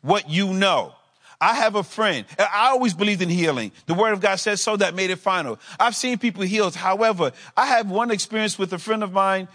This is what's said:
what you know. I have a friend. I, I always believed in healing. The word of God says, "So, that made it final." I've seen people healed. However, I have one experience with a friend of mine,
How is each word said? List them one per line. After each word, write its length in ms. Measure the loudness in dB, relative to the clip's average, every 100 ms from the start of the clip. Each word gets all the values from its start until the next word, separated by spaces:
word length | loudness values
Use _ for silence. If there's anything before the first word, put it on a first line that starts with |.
what 260 | 0 0 2
you 260 | -2 0
know. 400 | 2 2 2 -2 -12 _ _ -20 0
I 140 | 0 2
have 200 | 2 0
a 80 |
friend. 420 | -4 -2 0 -2 -6 -2
I, 40 |
I 240 | 0 4 2
always 240 | 4 0
believed 280 | 0 -2 0
in 60 | 0
healing. 460 | 0 0 0 -6 -10 -6
The 80 | 0
word 180 | 2
of 80 | 2
God 140 | 0 0
says, 260 | -2 -2
"So, 160 | -2 0
that 160 | 0
made 160 | 0 -4
it 80 | -2
final." 420 | -2 -2 -4 -8 -14 0
I've 180 | 0 0
seen 240 | -4 -2
people 240 | -2 -2
healed. 320 | -2 0 0 -2
However, 560 | -2 2 0 2 -2 -4 -6 -2
I 80 | 2
have 240 | 2 2
one 220 | -2 0
experience 460 | -2 -4 -2 -2 -2
with 140 | -6
a 60 | -6
friend 260 | -2 -2
of 80 | 0
mine, 380 | 0 2 0 -4